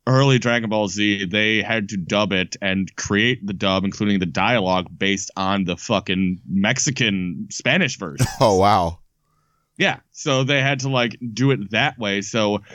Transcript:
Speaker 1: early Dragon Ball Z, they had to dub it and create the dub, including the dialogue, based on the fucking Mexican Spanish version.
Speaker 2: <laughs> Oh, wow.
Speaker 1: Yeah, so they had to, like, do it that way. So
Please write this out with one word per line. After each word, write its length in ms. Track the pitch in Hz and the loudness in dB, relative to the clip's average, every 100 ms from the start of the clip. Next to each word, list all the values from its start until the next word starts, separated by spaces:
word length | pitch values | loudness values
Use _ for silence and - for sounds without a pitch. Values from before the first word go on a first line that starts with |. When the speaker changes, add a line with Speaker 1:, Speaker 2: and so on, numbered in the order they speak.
| - | 0
Speaker 1:
early 340 | 131 139 127 | 4 6 4
Dragon 300 | 120 117 113 | 4 0 0
Ball 180 | 107 104 | -2 -2
Z, 380 | 95 104 101 92 | 0 0 0 0
they 360 | 107 107 110 | 0 2 2
had 280 | 101 113 101 | 0 -2 -4
to 80 | 101 | -6
dub 340 | 82 101 104 | -2 0 2
it 240 | 95 92 - | 0 -2 -4
and 320 | 98 95 92 - | -2 -2 -4 -6
create 500 | - 104 117 127 101 | -2 2 2 0 -4
the 80 | |
dub, 300 | 95 101 95 | -2 0 0
including 360 | 98 - 104 98 | 0 -2 0 0
the 60 | 87 | 0
dialogue, 600 | 92 101 123 92 92 87 85 | 0 0 2 0 -2 -2 -4
based 340 | 98 98 - - | -2 -2 -4 -6
on 300 | 95 98 90 | -2 0 -2
the 100 | 87 | -4
fucking 640 | - 101 92 92 92 92 - | -2 -2 -2 -2 0 -2 -4
Mexican 1000 | 95 101 131 - 135 113 98 90 80 104 | -2 0 0 -2 0 0 0 -4 -6 -10
Spanish 480 | - 120 165 156 - | -6 0 0 0 -4
version. 280 | 90 71 120 | -8 -4 -2
Speaker 2:
<laughs> 60 | - | 2
Oh, 180 | 123 95 | 4 6
wow. 420 | 101 104 85 85 - _ _ _ _ _ _ - | 6 4 2 -4 -16 _ _ _ _ _ _ -2
Speaker 1:
Yeah, 180 | 170 - _ | -2 -2 _
so 320 | - 151 131 | -8 -2 0
they 160 | 131 143 | 2 2
had 180 | 135 139 | 2 0
to, 100 | 135 | 0
like, 280 | 131 120 - 120 | 0 0 -2 -10
do 180 | 107 135 | 0 2
it 180 | 127 101 | 2 0
that 300 | 110 143 135 | 0 0 -2
way. 220 | 104 98 | -4 -4
So 400 | 98 113 104 104 - | -2 0 0 0 -4